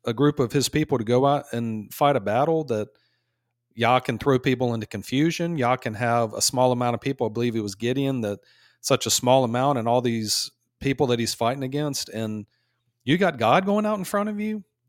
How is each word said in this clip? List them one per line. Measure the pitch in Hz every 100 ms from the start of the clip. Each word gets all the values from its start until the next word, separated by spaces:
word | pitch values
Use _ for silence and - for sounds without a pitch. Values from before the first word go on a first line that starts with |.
a | -
group | 117 147 147
of | 120
his | 143 120
people | 151 151 131
to |
go | 110 123 139
out | 143 -
and | 117 113 110 101
fight | - 143 135
a |
battle, | 101 117 151 160
that | 139 110 107 _ _ _ _ _ _ _ _
Yah | 113 117 127
can | - 110
throw | 143 127
people | 139 123 123
into | 113 107
confusion. | 104 - 131 165 165 170 160
Yah | 123 127
can | 120
have | 107 120 117 113
a | 107
small | - 127 127
amount | 123 123
of | 117
people. | 139 135 110
I |
believe | 113 120
it | 113
was | 104 98
Gideon, | 117 131 135 131
that | 104 104 _ _ _ _
such | - 131 113
a |
small | - 123 135
amount | 120 120 139 131
and | 117
all | 123
these | 123 113 107 - - _ _ -
people | 139 131 131
that | 120
he's | 110
fighting | - 117 139
against. | 131 143 151 135 -
And | 110 110 107 104 _ _ _ _ _
you | 120 175
got | 185 135
God | 113 165 196
going | 208
out | 214 214
in |
front | 175 202 208
of | 208
you. | 214 214 - _